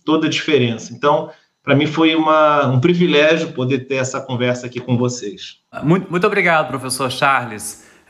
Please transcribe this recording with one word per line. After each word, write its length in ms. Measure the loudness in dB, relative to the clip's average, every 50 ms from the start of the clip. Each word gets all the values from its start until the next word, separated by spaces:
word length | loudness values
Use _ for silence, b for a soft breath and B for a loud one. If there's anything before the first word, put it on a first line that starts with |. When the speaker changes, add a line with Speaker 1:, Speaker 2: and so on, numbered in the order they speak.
| _
Speaker 1:
toda 220 | 0 0 2 2
a 40 | 0
diferença. 640 | -2 -2 0 2 2 2 2 2 -2 -6 -10 -14
Então, 380 | -12 -2 0 2 2 2 -2 B B B B B B B
pra 120 | _ 2 2
mim 120 | 2 2
foi 280 | 2 2 2 2 4 4
uma, 500 | 2 2 2 4 4 4 4 4 2 2
um 140 | 2 2 2
privilégio 720 | 2 2 2 4 2 2 4 4 4 4 2 2 -2 -6
poder 340 | -6 -4 -2 -2 -2 -4 -2
ter 100 | -4 -4
essa 240 | -2 -2 -4 -6 -8
conversa 460 | -8 -6 -4 -2 -2 -2 -2 -4 -6
aqui 140 | -10 -12 -12
com 160 | -4 -2 -2
vocês. 600 | 0 0 -2 -4 -6 -10 -12 -12 -12 -16 -18 -20 _ _ _ -14 -6
Speaker 2:
Muito, 280 | 0 0 0 0 0 -4
muito 160 | -4 -2 0
obrigado, 420 | 0 0 0 2 2 2 2 0 -2
professor 420 | -6 -8 -6 -8 -6 -4 -4 -4
Charles. 760 | -2 0 0 0 0 0 -2 -6 -10 -12 -12 -14 -14 b b b b b b _